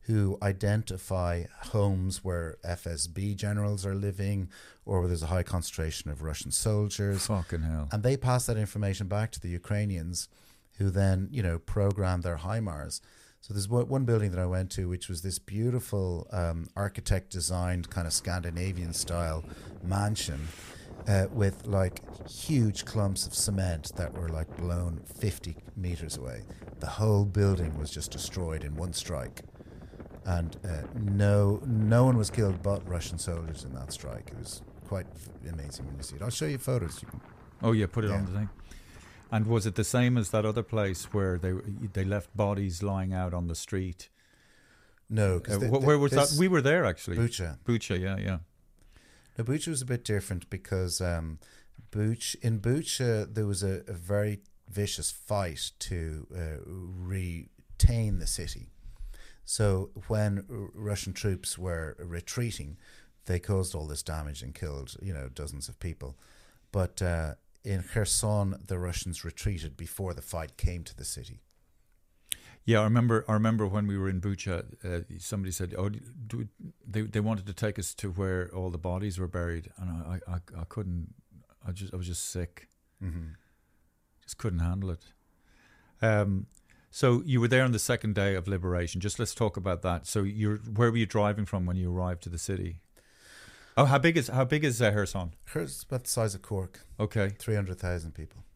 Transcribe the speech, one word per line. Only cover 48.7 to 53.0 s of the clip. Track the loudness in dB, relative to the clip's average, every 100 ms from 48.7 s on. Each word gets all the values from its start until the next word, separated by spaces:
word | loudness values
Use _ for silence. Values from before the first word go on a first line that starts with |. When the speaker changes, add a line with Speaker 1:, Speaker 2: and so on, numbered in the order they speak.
| _ -20 -20 _ -20 _ -6
Speaker 1:
No, |
Bucha | -2 0 0
was | -4
a | -2
bit | -2 2
different | 0 0 -6 -6
because, | -10 -2 0 0 0
um, | 0 0 -2 -8 -14 -20 -20 -20 -8
Buch-, | 0 0 0 -4 -2
in | 0 2
Bucha, | 2 0 0 0